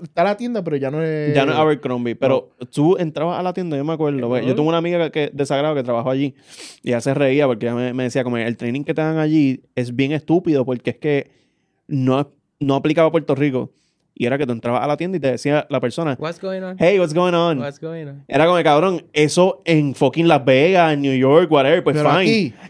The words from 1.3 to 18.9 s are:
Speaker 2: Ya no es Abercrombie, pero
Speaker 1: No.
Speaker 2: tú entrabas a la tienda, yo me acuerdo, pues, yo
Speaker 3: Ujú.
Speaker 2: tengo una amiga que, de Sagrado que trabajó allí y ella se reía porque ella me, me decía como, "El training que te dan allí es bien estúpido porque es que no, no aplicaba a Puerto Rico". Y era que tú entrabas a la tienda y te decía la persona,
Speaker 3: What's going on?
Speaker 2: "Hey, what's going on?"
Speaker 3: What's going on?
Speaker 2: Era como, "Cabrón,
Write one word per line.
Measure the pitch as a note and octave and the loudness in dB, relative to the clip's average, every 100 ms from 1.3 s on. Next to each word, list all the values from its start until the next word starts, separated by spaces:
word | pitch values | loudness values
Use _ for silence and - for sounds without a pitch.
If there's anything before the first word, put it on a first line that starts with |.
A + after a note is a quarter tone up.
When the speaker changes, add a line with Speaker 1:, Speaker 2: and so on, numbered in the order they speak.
Speaker 2:
Ya | D3 | 2
no | C3+ | 2
es | D3+ | 2
Abercrombie, | D#3 C#3+ C3+ B2 A#2+ A2+ | 2 0 -4 -4 -6 -2
pero | C3+ C3 - - | 0 0 -2 -16
Speaker 1:
No. | B2 | -8
Speaker 2:
tú | - D#3 F#3 | 0 2 2
entrabas | E3 D3+ E3 E3+ | -2 -4 -4 -2
a | |
la | F3+ | -4
tienda, | F3+ F3 C#3+ | -6 -6 -4
yo | |
me | D3 | -4
acuerdo, | D#3+ D3+ C#3 A#2+ | -2 -2 -2 -2
pues, | B2+ | -2
yo | B2 | 0
Speaker 3:
Ujú. | C3 | 0
Speaker 2:
tengo | D3+ | 0
una | E3 | 0
amiga | E3+ F3 D#3+ | 0 -2 -2
que, | D#3 C#3+ | -2 -4
de | C#3 | -4
Sagrado | C#3 C#3 D3+ | -2 -2 0
que | D3 | -2
trabajó | B2 A#2 A#2+ | -2 -2 -2
allí | C3+ C#3 C3 _ - - - | -2 -4 -6 _ -20 -20 -10
y | - | -4
ella | A#2+ | -2
se | C#3 | 0
reía | C3 C#3 C#3 C#3 | 0 2 2 0
porque | A2+ A#2 | 0 -4
ella | |
me, | A#2+ B2 | -4 -4
me | B2+ | -4
decía | B2+ C3+ | -4 -4
como, | B2 A#2+ | -2 -4
"El | A#2 A#2 | -4 -6
training | A#2+ C3 | -6 -6
que | D3 | -6
te | D#3 | -4
dan | D#3 D#3+ | -2 -2
allí | D#3 D#3 C#3 C3 _ | 0 2 2 -2 _
es | - A#2+ | -8 -6
bien | A#2+ C3+ | -2 -2
estúpido | D3+ C#3+ E3+ F3 C#3+ | -2 0 0 2 0
porque | B2+ B2 - | 0 -4 -6
es | - | -6
que | D3+ C#3+ - _ _ _ _ _ - | -2 -2 -4 _ _ _ _ _ -8
no, | C#3+ C3 C3 C#3+ _ _ - | -2 0 0 -2 _ _ -6
no | C#3 C#3 | -2 0
aplicaba | D#3 D#3+ D#3+ | 0 2 2
a | |
Puerto | E3 D3 | 2 -2
Rico". | C3+ D3 B2+ D3 _ _ _ _ - | -2 0 -2 -6 _ _ _ _ -6
Y | A#2 | -4
era | C#3 | -2
que | C3+ | -4
tú | |
entrabas | A#2 A#2 A#2+ | -4 -2 0
a | C#3 | 0
la | D3 | -2
tienda | F3 F#3 | -4 -2
y | |
te | C#3 | -2
decía | A#2+ C#3+ D3 - | -2 0 0 0
la | C3+ | -2
persona, | B2 A2+ D#3+ B2 | -2 -4 -4 -4
Speaker 3:
What's | D3+ E3+ | -8 -10
going | F#3+ F#3+ | -10 -8
on? | F#3 F#3 | -8 0
Speaker 2:
"Hey, | E3+ G3 | 2 4
what's | F3 | 2
going | D#3 F3+ | 0 2
on?" | E3+ E3+ C#3+ | 2 2 0
Speaker 3:
What's | C#3+ C#3 | -4 -10
going | D#3+ E3 D3 | -12 -12 -14
on? | C#3+ C#3 | -16 -2
Speaker 2:
Era | C#3 E3 | 2 4
como, | F3 | 4
"Cabrón, | D#3 D3 F#3 | 4 4 2